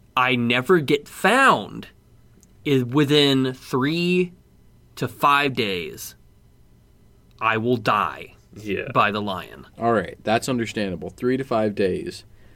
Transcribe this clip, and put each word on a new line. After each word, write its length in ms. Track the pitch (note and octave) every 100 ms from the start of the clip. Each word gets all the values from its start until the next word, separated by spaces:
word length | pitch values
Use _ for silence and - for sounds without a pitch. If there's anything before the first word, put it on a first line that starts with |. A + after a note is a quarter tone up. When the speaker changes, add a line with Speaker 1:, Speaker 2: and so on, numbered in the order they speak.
| _ B2+
Speaker 1:
I 200 | B2+ B2+
never 420 | A#2 B2 B2+ F3+
get 280 | C3+ D3 -
found, 800 | - F#3 B3+ C4 C3 G2 - - - _ - _ _ _ - D3+
i-, 160 | C3+
within 720 | A#2+ C#3+ C#3 D3 C#3+ C3+ C3 B2+
three 800 | - C3 C#3 E3+ F3 F3+ F3+ - _ _ - - _ -
to 100 | C3
five 480 | - D3 C#3+ C#3+ B2
days, 580 | G#2 F2+ D2+ - - - _ _ _ _ _ _ _ _ - _ _ -
I 160 | A2 A2
will 200 | A#2+ A#2+
die 580 | A2+ G#2+ E2 C2+ - - _ G#2+
Speaker 2:
Yeah. 340 | G#2+ G2 -
Speaker 1:
by 160 | B2 G#2
the 140 | G#2
lion. 420 | G#2 F2+ - C2+ - -
Speaker 3:
All 140 | A#2
right, 260 | A2 E2 -
that's 240 | G#2+ A2+ -
understandable. 600 | B2 A2 A2+ G2 E2 E2
Three 260 | - B2 B2+
to 60 |
five 300 | C3+ A2+ G#2+
days. 520 | G2+ F#2+ F2+ - - - - -